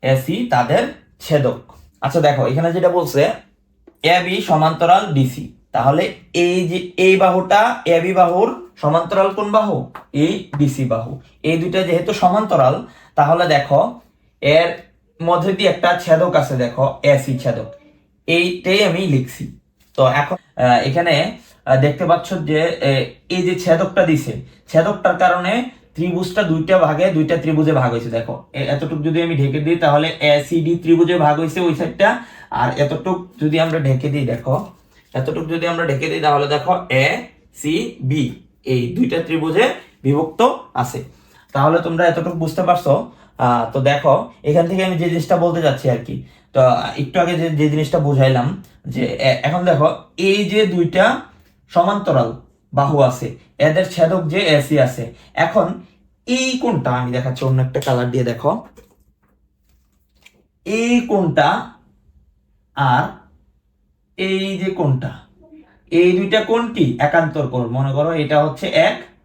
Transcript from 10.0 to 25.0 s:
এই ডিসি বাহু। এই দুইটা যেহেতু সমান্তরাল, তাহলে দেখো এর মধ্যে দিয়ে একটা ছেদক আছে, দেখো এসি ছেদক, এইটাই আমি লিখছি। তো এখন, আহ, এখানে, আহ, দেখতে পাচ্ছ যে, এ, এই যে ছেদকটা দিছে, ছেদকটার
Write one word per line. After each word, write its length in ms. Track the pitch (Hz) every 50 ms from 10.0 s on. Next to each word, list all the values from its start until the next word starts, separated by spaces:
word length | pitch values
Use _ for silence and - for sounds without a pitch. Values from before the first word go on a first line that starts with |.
| - _ - 143 151
এই 100 | 165 185 190 - - - 143
ডিসি 240 | 147 135 - - 135 123
বাহু। 200 | 113 113 113 123 - - - _ _ _ _ 156
এই 80 | 160 165
দুইটা 200 | 165 180 160 190 185 170
যেহেতু 220 | 170 170 170 - - -
সমান্তরাল, 540 | - 180 180 214 220 - 180 160 131 127 139 - - - - - - _ _
তাহলে 320 | - 147 143 165 170 180 170
দেখো 540 | 151 143 139 - 139 143 202 240 240 - _ _ _ _ _ _ _ _
এর 280 | - 139 147 160 170 170 - - - _ _ _ _ _ _ _
মধ্যে 320 | 165 170 175 175 160 196 190 185
দিয়ে 120 | 202 185 160
একটা 160 | - - 175 175 175 -
ছেদক 300 | - 160 160 180 180 - 156
আছে, 120 | 131 - 143 127 123
দেখো 220 | 120 - - 110 113 - - - 143 143
এসি 200 | 131 - - 131 123
ছেদক, 280 | - 127 110 110 107 - - - _ _ _ _ _ _ _ _ _ -
এইটাই 520 | 165 170 175 180 180 - - 180 190 202 214 190
আমি 120 | 160 175 190 185 143
লিখছি। 300 | 131 123 - - - 131 - - - _ _ _ _ _ _ _ -
তো 60 | 135 127 - 139
এখন, 160 | 147 - 185 180 _ _ _ - 127
আহ, 160 | 123 123 117 - 139
এখানে, 260 | 131 170 170 175 151 143 165 196 - - - - _ _ _
আহ, 120 | - 135 131 135
দেখতে 180 | 147 135 - 180
পাচ্ছ 220 | 156 170 - - - 190 175 156 147
যে, 100 | 156 151 160 170 170 - - 139
এ, 20 | 135 135 - - - _ _ _ 170
এই 60 | 185 180 180
যে 60 | 180 180 -
ছেদকটা 380 | 175 165 - 190 185 - 196 180 170
দিছে, 240 | 156 135 - 127 110 - - - - _ _ _
ছেদকটার 460 | - 160 165 202 208 -